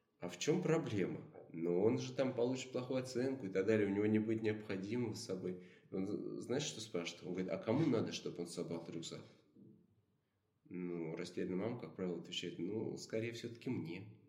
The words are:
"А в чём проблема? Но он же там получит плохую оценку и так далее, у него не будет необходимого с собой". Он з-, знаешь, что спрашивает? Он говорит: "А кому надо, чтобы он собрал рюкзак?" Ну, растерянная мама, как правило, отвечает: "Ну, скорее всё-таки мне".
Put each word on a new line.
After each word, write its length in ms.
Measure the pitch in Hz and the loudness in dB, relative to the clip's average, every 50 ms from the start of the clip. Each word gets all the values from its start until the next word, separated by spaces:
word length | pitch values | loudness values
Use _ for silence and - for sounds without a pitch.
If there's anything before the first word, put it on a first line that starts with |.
| _ _ _ - | _ _ _ -8
"А 100 | - 87 | -8 -8
в 80 | - - | -6 -2
чём 240 | - 143 170 180 | 4 4 4 4
проблема? 580 | - 156 160 160 139 120 107 95 85 78 76 - - - - - - - | 6 4 4 4 4 2 2 2 2 2 0 -4 -8 -12 -16 -16 -16 -10
Но 300 | - 82 82 87 87 92 | -4 0 2 4 4 6
он 160 | 101 117 131 131 | 6 6 6 4
же 140 | 127 - | 0 -2
там 200 | - - 131 123 | 0 2 2 2
получит 380 | - 117 120 127 131 127 - - | 4 2 2 2 2 0 -4 -4
плохую 300 | - 127 127 - 131 131 | -4 -4 -2 0 0 0
оценку 460 | 127 - - 120 127 139 135 135 98 | 0 0 0 2 2 2 0 0 -4
и 20 | 92 | 0
так 180 | 95 98 95 | 2 2 6
далее, 220 | 107 110 104 104 98 | 6 6 6 6 6
у 20 | |
него 160 | 98 101 104 | 4 4 6
не 140 | 107 107 107 | 6 6 6
будет 220 | 107 113 113 107 | 6 4 2 2
необходимого 720 | 107 107 104 107 - - 98 95 95 104 120 123 120 107 - | 2 2 0 0 -2 -4 -4 -4 -2 -2 0 0 0 -2 -2
с 100 | - - | -6 -4
собой". 320 | - 95 90 90 92 90 - - - - - _ - | -4 -4 -2 -2 -4 -4 -4 -10 -16 -20 -20 _ -6
Он 160 | 101 95 95 | -2 -2 -2
з-, 360 | 101 - - - - - - | 0 -2 -2 -4 -4 -6 -6
знаешь, 200 | - - 123 151 | -2 0 0 0
что 180 | 156 - - 113 | 0 -2 -4 -8
спрашивает? 440 | - - - 87 85 85 - - 87 | -10 -4 -4 -4 -4 -4 -8 -8 -6
Он 60 | 92 | -4
говорит: 200 | 87 92 90 - | -2 -2 0 0
"А 80 | 95 90 | -2 -2
кому 260 | - 110 110 147 165 | 2 2 4 4 4
надо, 260 | 143 120 107 87 85 | 4 4 4 2 0
чтобы 300 | - - - 80 78 85 | -4 -4 -6 -6 -4 -4
он 40 | 87 | -6
собрал 420 | - - 87 80 80 85 78 - - | -6 -4 -6 -4 -4 -4 -6 -6 -6
рюкзак?" 360 | 82 80 78 - 78 - - - - - _ _ _ - - - - - _ _ _ _ _ _ _ _ _ _ _ _ _ _ _ _ _ - | -8 -8 -6 -8 -8 -10 -12 -14 -20 -20 _ _ _ -20 -20 -20 -20 -20 _ _ _ _ _ _ _ _ _ _ _ _ _ _ _ _ _ -10
Ну, 480 | 92 90 90 87 87 85 82 80 82 | -6 -4 -4 -4 -4 -4 -4 -4 -4
растерянная 400 | 85 87 - - 98 92 90 92 | -4 -6 -6 -4 -4 -2 0 0
мама, 240 | 92 104 117 123 120 | 0 0 -2 -4 -4
как 160 | - 80 - | -8 -10 -6
правило, 220 | - 92 90 85 85 | -4 -2 -2 -2 -4
отвечает: 400 | 87 - 90 - 92 85 82 - | -6 -6 -6 -6 -6 -6 -6 -4
"Ну, 380 | - 95 107 113 - - - - | -4 -2 -2 -2 -2 -4 -6 -8
скорее 340 | - - 110 110 113 117 | -8 -4 -4 -2 -2 -2
всё-таки 360 | 113 - - 113 113 - - 131 | -6 -6 -8 -8 -10 -6 -4 -2
мне". 360 | 120 113 - 80 85 95 104 - - - - | -2 -2 -2 -4 -6 -8 -8 -12 -16 -20 -20